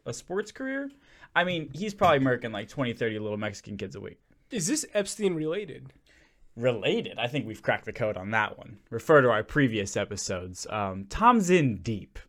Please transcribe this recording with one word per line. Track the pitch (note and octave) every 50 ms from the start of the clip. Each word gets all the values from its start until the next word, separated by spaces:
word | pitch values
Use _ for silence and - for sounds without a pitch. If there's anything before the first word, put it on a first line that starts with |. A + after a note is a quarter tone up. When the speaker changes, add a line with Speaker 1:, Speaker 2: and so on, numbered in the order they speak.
| -
Speaker 1:
a | -
sports | A#2+ - - - F3+ G3+ G#3 -
career, | - - C4+ C4 C4+ C#4 C#4+ C#4 - _ _ _ _ - - - -
I | E3+ F3
mean, | F3+ F3+ E3 D3+ C3
he's | C3+ D3+ G#3 G#3+ G3+
probably | - G3+ F3 D3+ C#3
murking, | C3+ C3 B2 - - A2+
like, | G#2+ G2+ G#2+ -
twenty, | - - C3 A#2+
thirty | A2+ - A#2+ A2+ A2 G#2+
little | G#2+ G#2+ G#2 G#2
Mexican | G#2+ G#2 G2+ - - G#2+ G#2 G2
kids | G2+ F#2+ -
a | G2
week. | G2 - - - _ _ _ _ _ _
Speaker 2:
Is | C#4 G#3+ D#3
this | F#3 D4+ D4+ - - -
Epstein | G#3 G3 - - - G#3 F#3+ F3
related? | D#3 D#3 D#3 E3 G#3 G#3+ - - B2 C3 C3+ - _ _ _ _ _ _ _ _ _ - - -
Speaker 1:
Related? | A#2 A#2 B2+ A#2+ G#2+ F#2+ C#3 F3+ A#2+ A2+ G2+ F#2
I | G#2+ A#2 A#2+
think | C3+ C#3+ G#2+
we've | A2 A2 -
cracked | - - A2+ G2+ -
the | A2+
code | G2+ - A#2 G#2+ G#2
on | F#2 F#2 G2+
that | A2+ A2 G#2+ - - -
one. | - - - - _ -
Refer | A#2 A2+ - - D#3+ D3
to | B2+ B2
our | A2 G#2 G#2
previous | - - D3 C#3 A#2+ A2 G#2 G2 G2+ -
episodes. | A2 G2+ F2+ G#2 G2 - - G2 F2+ F2+ F#2 F2+ - - -
Um, | - G#2+ G2+ F#2+ F#2+ G2 G2 -
Tom's | - - G#3+ A#3+ B3 A3+ F#3 E3+
in | F#3 F3+ D3+ B2+ G#2
deep. | F#2 - A#2 A2+ G2 - - - - -